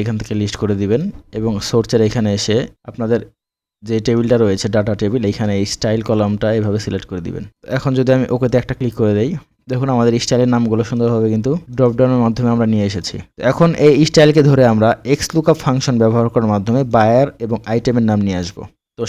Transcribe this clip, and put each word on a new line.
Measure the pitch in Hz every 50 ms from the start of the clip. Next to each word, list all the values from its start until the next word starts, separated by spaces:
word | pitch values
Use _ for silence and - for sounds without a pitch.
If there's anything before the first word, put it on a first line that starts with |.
| 104
এখান | 120 113 107
থেকে | - - 110 104
লিস্ট | 104 104 - - 113
করে | 101 104 98 101
দিবেন | 98 107 131 170 202 - - - _ - 110
এবং | 110 113 107 95 - -
সোর্সের | - 117 110 - - 113 110 104
এখানে | - 123 110 104 101 101
এসে | - - 107 120 139 - - _ _ -
আপনাদের | 104 - 117 110 117 110 - - _ _ _ _ _ _ _ _ _ _ 104
যে | 107 113 110 107
টেবিলটা | 127 117 117 117 113 120 117 113
রয়েছে | 101 95 98 - 107 98
ডাটা | 107 101 113 107 95
টেবিল, | 110 101 110 131 107 101
এইখানে | 104 - 110 104 101 98
এই | 98 - -
স্টাইল | - - 113 110 110 107 -
কলামটা | 113 107 104 101 104 101 - 107 113 113
এভাবে | 104 104 101 107 104
সিলেক্ট | 104 101 98 - -
করে | 95 90 85
দিবেন। | 90 87 - 104 107 - _ - - -
এখন | 131 - 143 131 131
যদি | 127 127 131
আমি | 131 123 - 123
ওকেতে | 120 131 120 123 123 -
একটা | - 127 -
ক্লিক | 127 117 - -
করে | 117 104 104 104
দেই, | 110 143 190 139 - _ _ _ _ -
দেখুন | 127 123 135 135 131
আমাদের | 120 117 117 117 117 -
স্টাইলের | - 135 120 123 123 123
নামগুলো | 120 117 113 110 107 113 -
সুন্দরভাবে | 123 117 120 117 120 113 110 110 110
কিন্তু | 110 107 127 151 175 - - 123
ড্রপ | 123 127 120 117 120
ডাউনের | 127 127 127 123 117
মাধ্যমে | 117 113 120 123 117 120
আমরা | 117 117 110 110
নিয়ে | 107 101 101
এসেছি। | 98 92 82 - - - - - _
তো | - - 123
এখন | 131 - 170 170 160 - 151
এই | 151 143 123 156 151
স্টাইলকে | - 160 151 151 147 156 139 143
ধরে | 139 131 127 120 113
আমরা | 107 110 113 113 - - 120 143
এক্স | - - - -
লুকআপ | 160 156 165 156 160 -
ফাংশন | 151 131 135 - - 127 117 113
ব্যবহার | 110 113 117 117 117 117
করার | 127 113 107 104
মাধ্যমে | 101 95 113 117 131 139 120 113
বায়ার | 113 107 110 117 127 139 143 - - 117
এবং | 107 117 110 - 110 113
আইটেমের | 120 120 131 120 123 117 110
নাম | 107 104 101
নিয়ে | 98 92 90 90
আসব। | 85 - - - - - _ _ _ _
তো | - 117